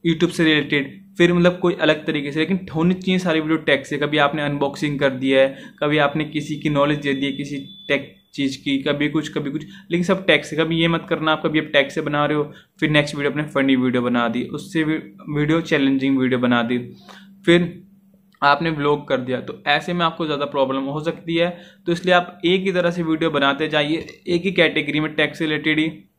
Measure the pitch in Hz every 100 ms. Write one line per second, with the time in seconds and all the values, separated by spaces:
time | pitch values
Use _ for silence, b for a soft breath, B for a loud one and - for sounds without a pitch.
0 | 170 156 170 - 160 151 143 147 135 -
1 | - - 175 175 175 180 175 - 156 156
2 | - 151 143 147 160 190 185 160 170 185
3 | 190 185 185 160 156 160 156 139 - 143
4 | 147 151 143 156 147 143 143 139 151 139
5 | 143 127 131 135 135 135 - - 147 151
6 | 143 156 151 156 147 147 156 147 143 147
7 | 143 135 139 139 143 143 139 - - 143
8 | 135 - _ - 139 131 - 135 151 143
9 | 147 156 147 - 143 151 - B B 175
10 | 175 185 - 147 - 151 160 165 165 165
11 | 170 156 156 156 165 151 151 143 135 160
12 | 151 147 147 151 147 B B _ 156 151
13 | 147 147 143 143 147 139 135 131 127 123
14 | 120 120 117 113 123 147 - 165 156 156
15 | - - - 147 147 165 160 151 135 135
16 | 135 135 127 123 123 120 117 123 123 B
17 | B B B - - 175 175 - - _
18 | _ _ _ _ 139 143 165 156 143 143
19 | 147 131 123 127 - - - 147 156 175
20 | 165 165 160 143 143 143 135 135 135 151
21 | 156 156 - 165 170 175 B B - 170
22 | 180 180 175 - 165 185 190 180 175 175
23 | 160 156 165 147 139 139 156 151 147 160
24 | - - - 175 185 180 160 156 147 151
25 | 156 151 147 - 160 151 151 156 156 156
26 | -